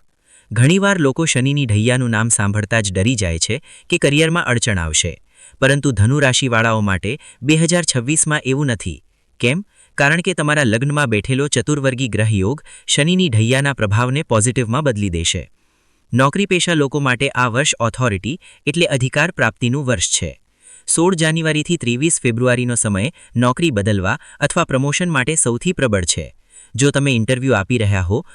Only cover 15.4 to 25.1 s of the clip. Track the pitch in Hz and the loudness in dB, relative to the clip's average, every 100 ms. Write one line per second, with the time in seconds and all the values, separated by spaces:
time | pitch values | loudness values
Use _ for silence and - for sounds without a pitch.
15.4 | 62 _ _ _ _ _ _ 120 139 190 | -8 _ _ _ _ _ _ 0 2 0
16.4 | 202 180 175 165 139 147 139 120 135 - | 0 0 0 0 0 0 -2 0 -2 0
17.4 | 123 113 156 - 117 - 123 98 104 165 | 0 0 -2 0 -2 0 -2 -2 -4 -8
18.4 | - - - 151 170 139 127 147 170 - | -12 -10 -6 -2 0 0 0 0 -2 0
19.4 | 117 - 120 135 127 107 - - 78 65 | -2 0 -2 -2 -2 -2 -2 -4 -6 -10
20.4 | _ _ - - - - 175 180 160 165 | _ _ -20 -14 -4 0 2 2 0 0
21.4 | 160 151 151 170 117 120 160 - 127 113 | 0 -2 -2 -2 0 0 0 0 -2 0
22.4 | 123 123 123 120 110 95 123 - - 120 | 2 2 0 -2 -2 -2 -2 -6 -8 0
23.4 | 123 127 170 104 101 101 92 127 - - | 0 2 0 0 0 0 0 -4 -8 -6
24.4 | 143 180 160 131 139 147 180 | -2 0 0 0 0 -2 -2